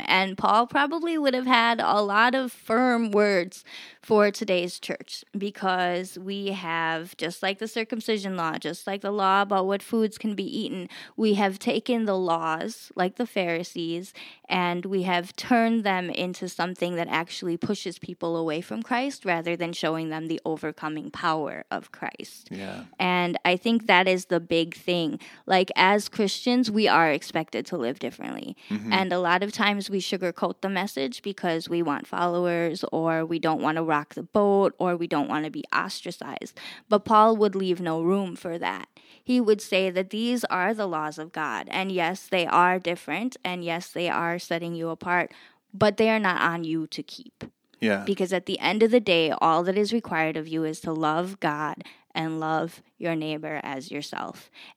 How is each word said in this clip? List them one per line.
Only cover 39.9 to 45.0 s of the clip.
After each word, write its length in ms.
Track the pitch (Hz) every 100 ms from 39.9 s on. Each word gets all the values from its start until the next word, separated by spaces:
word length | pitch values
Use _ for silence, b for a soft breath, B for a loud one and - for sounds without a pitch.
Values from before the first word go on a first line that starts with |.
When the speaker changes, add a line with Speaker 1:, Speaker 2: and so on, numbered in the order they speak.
| 180 190
Speaker 1:
these 340 | 214 233 247 233
are 280 | 185 185
the 140 | 220 196
laws 300 | 160 156 151
of 140 | 160
God. 360 | 160 147 107 -
And 220 | 175 190
yes, 360 | 180 165 190 -
they 200 | 185 170
are 320 | 165 180 185
different. 580 | 170 170 - 165 247 -
And 200 | 180 180
yes, 260 | 170 165 -
they 200 | 156 175
are 300 | - 170 175
setting 340 | - 170 170
you 160 | 170 165
apart, 420 | 160